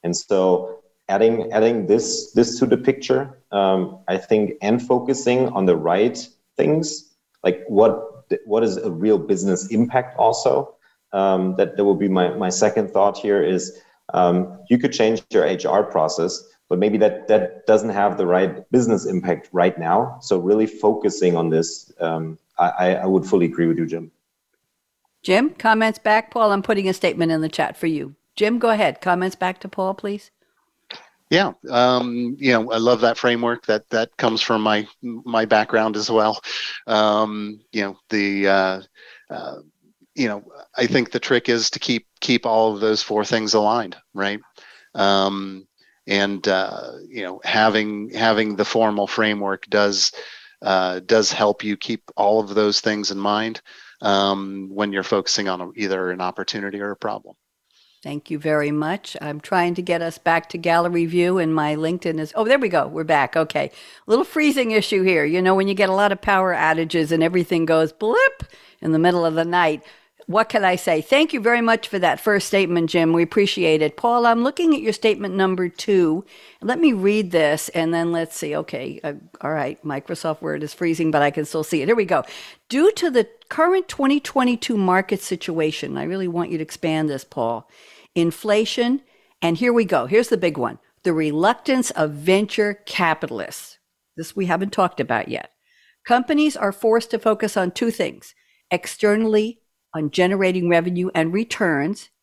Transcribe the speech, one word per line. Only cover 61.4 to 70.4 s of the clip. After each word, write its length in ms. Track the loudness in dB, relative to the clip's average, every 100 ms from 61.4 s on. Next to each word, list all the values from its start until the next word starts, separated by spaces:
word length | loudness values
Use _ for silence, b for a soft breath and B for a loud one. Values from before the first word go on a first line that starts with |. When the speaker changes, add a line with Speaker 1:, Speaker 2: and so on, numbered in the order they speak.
| 0
Speaker 2:
my 220 | 0 0
LinkedIn 460 | -2 -4 -4 -4 -6
is, 120 | -6 -4
oh, 80 |
there 140 | 0 2
we 100 | 2
go. 180 | 0 -2
We're 160 | -6
back. 340 | 0 0 2 -2
Okay. 360 | -2 -4 -6 B B B 0
Little 180 | 0
freezing 460 | 0 0 2 2 0
issue 320 | 0 2 0
here. 220 | 2 2
You 180 | 2 2
know, 140 | 2 2
when 100 | 2
you 80 |
get 140 | 2 2
a 60 |
lot 180 | 2 2
of 80 | 0
power 340 | 0 2 2
outages 560 | 0 0 0 0 0 0
and 140 | 2
everything 420 | 2 0 0 -2 2
goes 260 | 2 2
blip 520 | _ 0 2 2 0 -18 b b b
in 120 | -2
the 80 | 2
middle 240 | 2 2
of 100 | 0
the 100 | 0
night. 380 | 0 2 2 0 b b b b -2
What 240 | 0